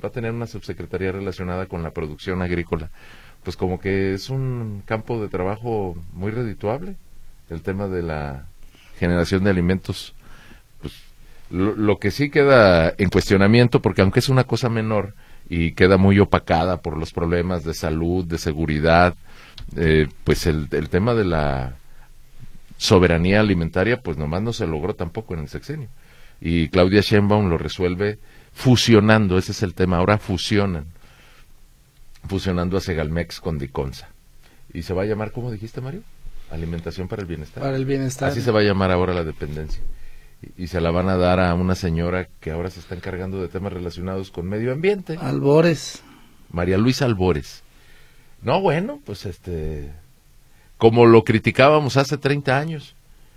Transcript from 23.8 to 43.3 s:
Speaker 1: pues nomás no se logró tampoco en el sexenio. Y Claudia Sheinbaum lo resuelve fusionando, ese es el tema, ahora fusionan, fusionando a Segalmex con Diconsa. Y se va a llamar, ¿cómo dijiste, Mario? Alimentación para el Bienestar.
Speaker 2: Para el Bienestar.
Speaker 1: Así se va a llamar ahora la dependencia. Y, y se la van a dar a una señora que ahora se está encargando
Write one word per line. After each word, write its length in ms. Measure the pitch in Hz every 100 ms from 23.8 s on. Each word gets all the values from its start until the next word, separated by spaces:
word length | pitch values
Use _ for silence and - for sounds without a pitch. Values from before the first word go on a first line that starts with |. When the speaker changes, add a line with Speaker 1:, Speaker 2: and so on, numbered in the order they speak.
| 98 120
Speaker 1:
pues 160 | 92 73
nomás 240 | 73 87
no 100 | 113
se 140 | 113 95
logró 280 | 78 87
tampoco 380 | 107 85 110 -
en 80 | 85
el 80 | 73
sexenio. 400 | 76 - 151 120 - - - - -
Y 280 | 82 85 78
Claudia 320 | 95 92 101
Sheinbaum 480 | 95 107 101 104 101
lo 80 | 82
resuelve 600 | 76 - 90 90 104 104 - - -
fusionando, 840 | - 131 117 - 110 107 110 101 92
ese 120 | 92
es 120 | 101
el 100 | 95
tema, 220 | - 90 87
ahora 220 | 92 104
fusionan, 680 | - 92 - 104 101 85 73 - - - - - - - - _ _ _ - - -
fusionando 480 | 95 95 90 87 95
a 40 |
Segalmex 600 | 92 80 76 82 85 -
con 180 | 92 76
Diconsa. 500 | 67 71 67 65 - - _ - - - -
Y 100 | -
se 100 | 82
va 80 | 90
a 40 | 104
llamar, 260 | 104 107
¿cómo 180 | - 120
dijiste, 300 | 107 110 -
Mario? 220 | 127 175 - - - - -
Alimentación 580 | 78 82 85 85 - 90
para 140 | 107
el 60 | 90
Bienestar. 340 | 80 76 -
Speaker 2:
Para 140 | 135 135
el 80 |
Bienestar. 460 | 131 139 131 - 135
Speaker 1:
Así 100 | 143
se 100 | 110
va 100 | 107
a 40 |
llamar 260 | 104 95 95
ahora 240 | 90 92
la 100 | 90
dependencia. 580 | 80 76 76 73 78 - - - - - - - - -
Y, 80 |
y 20 | 87
se 120 | 90
la 100 | 82
van 180 | 87 92
a 80 | 92
dar 240 | 90 90
a 140 | 90
una 200 | 87 92
señora 540 | 90 92 82 85 90 90 -
que 100 | -
ahora 200 | 80 90
se 100 | 92
está 140 | 85
encargando 460 | 90 95 90 92